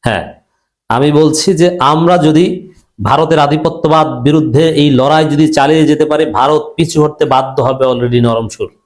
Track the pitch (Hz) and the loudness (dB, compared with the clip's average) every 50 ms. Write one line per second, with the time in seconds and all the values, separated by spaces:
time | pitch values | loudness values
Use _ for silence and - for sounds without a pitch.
0 | _ 123 110 92 78 78 - _ _ _ _ _ _ _ _ _ _ _ 110 123 | _ -2 -4 -4 -6 -8 -14 _ _ _ _ _ _ _ _ _ _ _ -2 0
1 | 139 147 147 147 156 156 151 156 - - 190 156 165 180 180 180 127 135 151 160 | 0 2 2 2 2 2 2 0 -2 -2 0 2 2 0 0 0 0 0 2 2
2 | 165 170 180 180 147 156 156 156 180 202 - - - - - _ _ _ _ _ | 2 2 2 2 2 2 2 2 0 0 -2 -8 -12 -18 -20 _ _ _ _ _
3 | 101 104 131 147 160 151 165 156 147 143 147 151 156 170 - - - 156 156 156 | -4 -2 0 0 0 0 0 0 2 0 0 -2 -2 -4 -6 -2 -2 0 2 2
4 | 156 - 127 123 120 139 147 160 156 - 120 139 160 160 156 143 147 147 139 123 | 0 0 -4 -4 -2 0 0 2 0 0 0 0 2 2 2 2 2 2 2 2
5 | 127 139 151 156 156 151 143 143 156 156 156 - 135 139 156 160 156 143 151 151 | 2 2 2 2 0 0 0 0 0 0 2 0 2 2 2 2 2 2 2 0
6 | 156 151 151 151 160 156 - - 127 139 151 151 151 - - - 165 156 - 156 | 0 0 0 -2 -2 -2 -2 -2 0 0 0 0 -2 -4 -4 -4 -4 -2 -2 -2
7 | 151 151 147 - - 120 131 131 131 135 135 - 127 127 131 131 135 127 127 120 | -2 -4 -2 -4 -2 0 0 0 -2 -2 -4 -2 -2 -2 -2 -2 -2 -2 -2 -2
8 | 123 123 120 120 117 117 117 113 117 107 - - 107 90 _ _ _ | -2 -2 0 0 0 0 0 -2 -4 -8 -8 -10 -12 -12 _ _ _